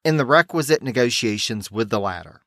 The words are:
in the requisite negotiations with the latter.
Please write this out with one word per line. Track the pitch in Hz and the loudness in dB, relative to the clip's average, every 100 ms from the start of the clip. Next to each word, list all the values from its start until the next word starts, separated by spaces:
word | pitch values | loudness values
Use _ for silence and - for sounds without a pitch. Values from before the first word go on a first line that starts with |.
| 156 | 0
in | 156 | 0
the | 127 | 4
requisite | 151 170 170 143 156 | 2 2 0 0 0
negotiations | 131 120 123 120 117 104 - 110 98 | 0 0 0 0 -2 -2 -4 -6 -6
with | 104 110 | -4 -2
the | 110 | -2
latter. | 98 90 82 - | -4 -6 -12 -20